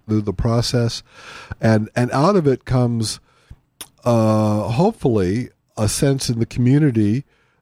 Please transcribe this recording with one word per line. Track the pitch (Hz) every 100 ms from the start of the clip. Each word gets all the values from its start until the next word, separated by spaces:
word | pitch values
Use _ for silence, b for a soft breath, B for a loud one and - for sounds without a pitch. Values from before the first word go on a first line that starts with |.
| -
through | 107
the | 104
process. | 92 120 117 117 127 117 - B B B B B -
And, | 117 110 107 -
and | 123
out | 131 160 208
of | 143
it | 127 -
comes, | 127 123 117 110 - b b b b _ - - _
uh, | 123 117 110 107 107 104
hopefully | 104 120 190 226 139 110 92 107 127 _ _ -
a | 107
sense | - 143 135 -
in | 113
the | 117
community | - 123 143 151 113 101 120 - _ _ _